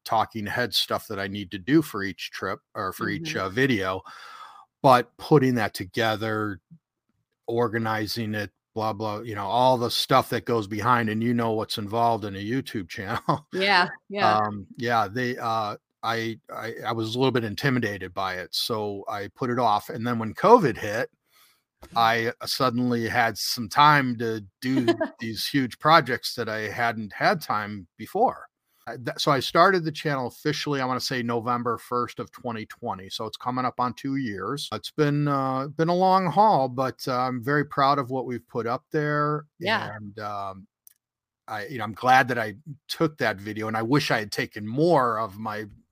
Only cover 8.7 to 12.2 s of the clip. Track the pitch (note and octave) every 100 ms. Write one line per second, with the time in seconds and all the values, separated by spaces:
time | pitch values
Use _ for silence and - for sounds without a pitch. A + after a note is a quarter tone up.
8.7 | - A2 G#2 A2 G#2 A#2 G#2 G2+ A#2 B2+
9.7 | B2+ A#2 - - C3+ A#2 A#2+ - A#2 G2+
10.7 | G#2 G#2+ B2 A2+ G#2+ A#2 A#2+ A2+ A2 G#2
11.7 | - G2+ A2+ A#2 A2+